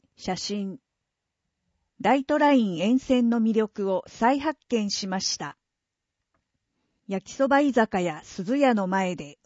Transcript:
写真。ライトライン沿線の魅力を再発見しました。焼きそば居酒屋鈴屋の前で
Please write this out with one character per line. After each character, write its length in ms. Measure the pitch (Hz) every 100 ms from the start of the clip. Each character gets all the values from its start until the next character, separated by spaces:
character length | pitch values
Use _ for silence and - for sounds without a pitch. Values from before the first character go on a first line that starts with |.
| _ _
写 180 | -
真。 460 | 185 - 208 196 208 _ _ _ _ _ _ _ _ _ _ _ _
ラ 160 | 196 269
イ 80 |
ト 120 | 269 294
ラ 180 | 294
イ 100 | 277
ン 140 | 214 165
沿 200 | 196 254
線 320 | - 254 240
の 100 | 233
魅 120 | 220
力 400 | 220 220 - 196
を 100 | 185 -
再 320 | - 226 277
発 180 | 294 294 _
見 220 | 233 202
し 160 | - 196
ま 140 | 185
し 180 | - -
た。 180 | 151 - _ _ _ _ _ _ _ _ _ _ _ _ _ _ -
焼 200 | 190 -
き 60 |
そ 140 | - 269
ば 140 | 277
居 120 | 294
酒 300 | 240 220 190
屋 220 | 175 156
鈴 320 | - - 180 277
屋 180 | 277
の 140 | 220 185
前 260 | 190 185
で 240 | 180 143 -